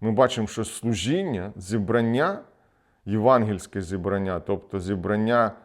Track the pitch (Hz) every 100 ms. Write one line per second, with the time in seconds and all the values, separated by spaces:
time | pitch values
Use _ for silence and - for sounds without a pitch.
0 | 107 110 127 - 107 - 107 - 113 104
1 | 98 175 190 107 95 104 92 110 95 117
2 | 117 120 165 202 - _ _ _ _ _
3 | - 107 110 127 107 98 - 101 87 95
4 | 90 98 95 90 - 98 - 98 90 98
5 | 92 104 110 120 110 -